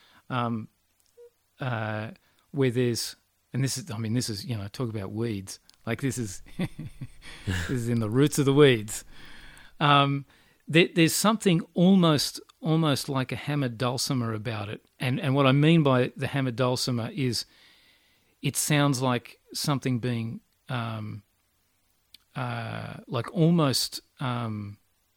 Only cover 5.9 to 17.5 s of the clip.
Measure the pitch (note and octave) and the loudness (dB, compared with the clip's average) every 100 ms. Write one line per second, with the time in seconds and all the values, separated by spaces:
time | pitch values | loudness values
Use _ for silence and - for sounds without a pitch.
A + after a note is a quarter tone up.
5.9 | A#2 C#3 B2 G#2+ - - - F#3 - D3+ | -4 -4 -4 -6 -10 -14 -8 -8 -8 -14
6.9 | - - - - - - F2+ E2+ C3 A#2 | -14 -16 -16 -18 -12 -6 -4 -2 -4 0
7.9 | A#2+ G#2+ B2 D3 - C#3 C#3 D3 A#2 G#2 | -2 0 2 2 2 2 8 8 6 0
8.9 | - - - - - - - - - D3 | -10 -12 -18 -18 -18 -20 -20 -16 0 4
9.9 | C#3+ C#3+ C#3 C3+ _ _ _ - D3+ F#3+ | 4 4 0 -6 _ _ _ 0 4 4
10.9 | F3+ D#3+ - G3+ A3+ G3+ E3 - - F3 | 4 2 4 0 2 2 2 0 2 6
11.9 | G3 E3+ C#3+ - - - - E3 D#3+ D#3+ | 6 6 4 0 -6 -18 -8 -2 2 2
12.9 | C3 - C3+ B2+ B2 - D3 C3 A2+ B2 | 0 -2 -4 -4 -6 -4 -2 -2 -2 -2
13.9 | B2+ - C3+ A2+ A2 A2 G#2+ G#2 - _ | -2 -2 -2 -2 -4 -6 -8 -8 -12 _
14.9 | - B2+ C3+ C#3 C3+ C#3 C#3 D3+ E3 C#3 | -6 -2 -2 0 4 4 6 6 6 6
15.9 | B2+ B2+ - C3 C#3+ C3 A#2 B2+ B2+ - | 4 2 -2 -4 -2 -4 0 0 0 -2
16.9 | A#2+ A#2 G3+ C3 G#2+ - | -2 -4 -4 -2 -2 -6